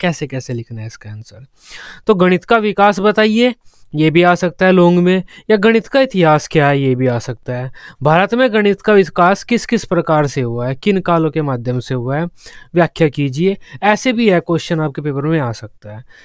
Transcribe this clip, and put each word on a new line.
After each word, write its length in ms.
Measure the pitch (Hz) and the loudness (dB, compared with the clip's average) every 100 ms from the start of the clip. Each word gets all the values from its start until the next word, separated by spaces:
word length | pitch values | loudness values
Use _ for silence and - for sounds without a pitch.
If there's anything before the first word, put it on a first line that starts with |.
कैसे 260 | 180 160 147 | -4 -4 -8
कैसे 260 | 131 - | -10 -8
लिखना 280 | 120 113 113 | -10 -10 -12
है 60 | 110 | -14
इसका 240 | - 107 | -14 -16
आंसर। 360 | 107 113 - 135 _ - - - - - | -16 -18 -20 -20 _ -20 -20 -20 -12 -2
तो 80 | |
गणित 300 | 190 180 180 | 2 2 2
का 120 | - 233 | 2 0
विकास 440 | 214 196 202 196 | 0 2 2 2
बताइए, 540 | 208 208 214 220 247 233 - _ - | 0 2 2 2 0 -2 -16 _ -12
ये 160 | 151 156 | 0 2
भी 120 | 160 | 4
आ 120 | 175 | 4
सकता 320 | 175 180 - 185 | 2 -2 0 2
है 60 | |
लॉन्ग 260 | 185 175 180 | 4 4 4
में, 240 | 175 185 185 - - | 2 0 -4 -16 0
या 60 | 214 | 2
गणित 300 | 220 226 - | 4 2 0
का 140 | 269 | 0
इतिहास 480 | 262 190 160 151 - | 0 2 4 4 2
क्या 200 | 160 143 | 0 2
है, 120 | 143 | 2
ये 140 | 135 | 0
भी 120 | 127 127 | 0 0
आ 120 | 117 | -2
सकता 340 | - 117 - | -6 -12 -10
है। 200 | 123 127 - - - | -10 -10 -14 -20 -4
भारत 320 | 139 165 190 | 0 2 2
में 180 | 240 254 | 2 2
गणित 280 | 214 202 190 | 2 0 0
का 120 | - | 2
विकास 520 | 202 175 - 175 196 | 4 2 2 2 2
किस 220 | - 233 - | -2 -4 0
किस 180 | 233 | -4
प्रकार 420 | - 170 165 156 147 | -2 -2 0 0 0
से 140 | 139 | -2
हुआ 280 | 120 117 123 | -4 -4 -6
है, 60 | |
किन 260 | 135 202 190 | -4 0 0
कालों 300 | 175 165 156 | 0 0 0
के 120 | 156 | -2
माध्यम 380 | 147 127 120 127 | -4 -4 -4 -6
से 140 | - | -4
हुआ 220 | 127 120 139 | -6 -4 -4
है, 100 | 175 - - - - | -6 -10 -20 -20 -6
व्याख्या 340 | 170 160 - 156 | 0 0 0 -2
कीजिए। 480 | 151 143 131 185 196 - 131 | 0 -4 -2 -2 -2 -10 -4
ऐसे 300 | 202 214 262 | 0 0 0
भी 180 | 226 226 | 0 2
है 100 | 175 | 2
क्वेश्चन 400 | 170 160 - 165 | 0 -4 -2 -4
आपके 220 | 151 143 | -4 -6
पेपर 200 | 147 139 | -6 -4
में 180 | 147 160 | -2 -2
आ 120 | 123 | -2
सकता 440 | 110 107 - 104 110 | -8 -14 -18 -18 -18
है। 80 | - - | -20 -20